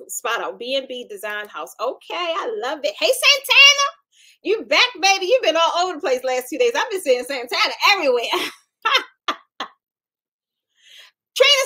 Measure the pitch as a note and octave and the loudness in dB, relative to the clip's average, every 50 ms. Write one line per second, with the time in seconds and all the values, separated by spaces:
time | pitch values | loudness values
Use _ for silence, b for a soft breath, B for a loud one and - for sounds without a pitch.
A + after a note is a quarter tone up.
0 | - - - - - A#3 A3+ A3+ F3+ D3+ F#3+ F#3+ A#3 B3 C4 C#4 C4 - B3+ B3 | -14 -12 -12 -8 -4 -4 -4 -2 -4 -6 -8 -8 -6 -4 -4 -4 -4 -4 -10 -12
1 | A#3+ G3 G#3 G3 G3+ G#3+ G#3 G#3 G#3 G#3 - D#3+ D#3 F3 - - - B3 F#4 - | -12 -12 -14 -10 -10 -8 -8 -8 -10 -10 -10 -12 -12 -12 -10 -6 -6 -6 -6 -6
2 | - - - E4 F4 E4+ E4 G4 - - A4 G#4 G#4 B3+ D4+ D4+ C4 C#4+ - - | -10 -10 -8 -6 -4 -4 -4 -4 -4 -6 -6 -6 -6 -6 -6 -4 -4 -4 -2 0
3 | D4+ E4 C5 - D#5 C5+ C#5+ C5+ C#5 - A#4+ B4+ C#5 C#5 C#5+ C#5+ C#5 C#5+ - _ | 2 2 2 4 4 4 4 4 2 2 2 4 4 4 2 2 0 -2 -4 _
4 | _ _ b b b b b b b D#4 G#4 A4 C#4+ - C#4+ E4+ A#4 A#4+ - E4 | _ _ b b b b b b b -2 -2 -2 -2 0 2 2 2 2 0 0
5 | D#4+ G4 G4 F#4+ F#4 F4+ B4 C5 G#4 - - E4 E4 D#4+ - E4 F4+ F#4 F4 D4 | 2 2 2 2 2 2 2 2 4 2 2 4 2 2 2 0 0 -2 -2 -4
6 | - A#3+ C4 B3+ B3+ C4 B3+ B3+ B3+ - D#4+ C4+ B3 A#3+ A#3 C#4+ A#4+ B4+ G#4+ F#4 | -2 -2 -2 0 0 -2 -2 -2 -4 -4 -2 0 2 2 2 0 -2 -2 -4 -4
7 | - D4 B3+ B3 C4 - C#4 C4 A#3+ B3+ F#4+ E4+ G#4+ D#4 A#3+ - D4 F4 G4+ G4 | 2 2 2 2 0 -6 -6 -6 -6 -4 -2 0 0 0 -2 0 2 2 2 4
8 | E4 C#4 B3 A#3+ A#3 A#3 - F4+ E4 - - - _ _ _ _ - A4 C#5 B4+ | 2 2 2 2 0 0 -2 -2 -4 -6 -10 -14 _ _ _ _ -2 0 0 0
9 | - - _ _ - - - - _ _ _ - C4 - _ _ _ _ _ _ | 0 -2 _ _ -10 -10 -10 -10 _ _ _ -16 -16 -16 _ _ _ _ _ _
10 | _ _ _ _ _ _ _ _ _ _ _ _ _ _ B B B B B B | _ _ _ _ _ _ _ _ _ _ _ _ _ _ B B B B B B
11 | B B B _ _ _ - - C5 C#5 C#5+ C5+ C5+ | B B B _ _ _ 2 4 4 6 6 4 2